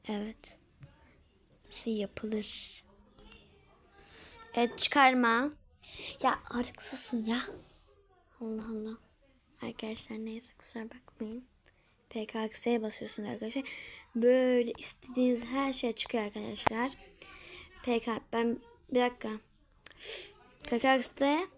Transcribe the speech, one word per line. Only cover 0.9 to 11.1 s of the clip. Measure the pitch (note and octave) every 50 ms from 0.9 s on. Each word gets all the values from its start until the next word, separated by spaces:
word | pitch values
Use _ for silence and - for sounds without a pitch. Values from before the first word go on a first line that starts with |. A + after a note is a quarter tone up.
| - _ - - - _ _ _ _ _ _ _ _ _ _
Nasıl | - - - - A#3
yapılır? | A3 G#3+ G3+ G3 - - - G#3+ A3 G#3+ G#3 - - - - - - - _ _ - _ - _ _ - - G#3+ A3 A#4 - - - - - _ - _ _ _ _ G4+ - - - - - - - - - - -
Evet | - A#3+ A#3 A#3 -
çıkarma. | - - - D4 C#4 C4 C4 B3+ B3 A3+ A3+ A#3 C4 D4 D4 - - - _ _ - - - - - - - - -
Ya | C4 - - - -
artık | - A#3+ B3 - - -
susun | - - - C4 - - - A#3 A3
ya. | A3 A3+ B3 B3+ - - - - - - - - _ _ _ _ _ _ _ _ _ _ _
Allah | A#3+ A3 A3 A3 G#3+ A3+
Allah. | A3+ G#3+ G#3+ A3 A3 A#3 _ _ _ _ _ _ _ _ _ _ _ _
Arkadaşlar | - A3+ A#3 - - A3 A3 A3+ - - A3+ A3 A3
neyse | A3 A3 A3+ A3+ - - _
kusura | - - - A#3 A3 A3+
bakmayın. | B3 B3 _ -